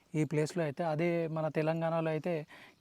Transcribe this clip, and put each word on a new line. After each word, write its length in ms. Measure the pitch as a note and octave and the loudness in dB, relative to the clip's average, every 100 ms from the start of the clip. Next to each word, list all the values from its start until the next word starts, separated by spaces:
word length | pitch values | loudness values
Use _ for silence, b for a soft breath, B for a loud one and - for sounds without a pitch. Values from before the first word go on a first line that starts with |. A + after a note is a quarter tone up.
| b D3+ | b -2
ఈ 80 | |
ప్లేస్లో 400 | D3+ D3+ D3+ F3 | 0 2 0 0
అయితే. 200 | D#3 C3+ | -2 -2
అదే 440 | E3+ D3+ F3 E3+ D#3+ | -2 2 2 2 0
మన 200 | D#3+ D#3 | -2 -2
తెలంగాణలో 600 | D#3+ D#3 E3 E3 E3 D#3+ | 0 0 0 0 0 0
అయితే 360 | D#3 F3+ D#3+ D3+ B B B | -2 -2 -4 -6 B B B